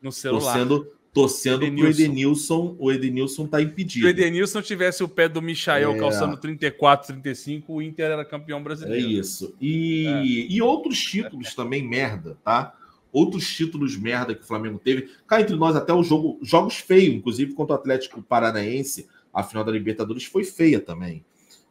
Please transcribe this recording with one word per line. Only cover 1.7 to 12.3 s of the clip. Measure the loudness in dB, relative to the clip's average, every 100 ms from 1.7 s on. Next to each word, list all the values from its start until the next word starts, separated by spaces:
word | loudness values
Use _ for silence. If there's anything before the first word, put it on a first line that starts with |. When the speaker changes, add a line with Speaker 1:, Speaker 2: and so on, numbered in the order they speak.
| 2 4 6
Speaker 2:
Edenilson, | 4 2 2 0 0 -2 -2 -2
o | 0
Edenilson | 0 0 -2 -4 -4 -2
tá | 0
impedido. | 0 -2 -6 2 4
Speaker 1:
Se |
o | 4
Edenilson | 2 2 -2 -2
tivesse | -6 -2 -2 0
o | -2
pé | 2 2
do | 0
Michael | -6 -4 0 2 2 2
Speaker 2:
É. |
Speaker 1:
calçando | 0 0 -2 -4
trinta | -8 -4 -4
e |
quatro, | 2 4 4 2
trinta | -10 -8
e | -8
cinco, | -8 -10 -8
o | -8
Inter | -8 -4 -2
era | -2
campeão | -6 -12 -10 -10
brasileiro. | -8 -10 -4 -2 0
Speaker 2:
É |
isso. | -2 -4 -8 -12 -6
E, | -4 -2 0 0 0
Speaker 1:
É. | 0 0 0 -2
Speaker 2:
e | 2
outros | 2 2 -2 -4
títulos | -4 -4 -6 -8 -10 -8
também | -4 -4 -4
merda, | -2 -4 -6 -12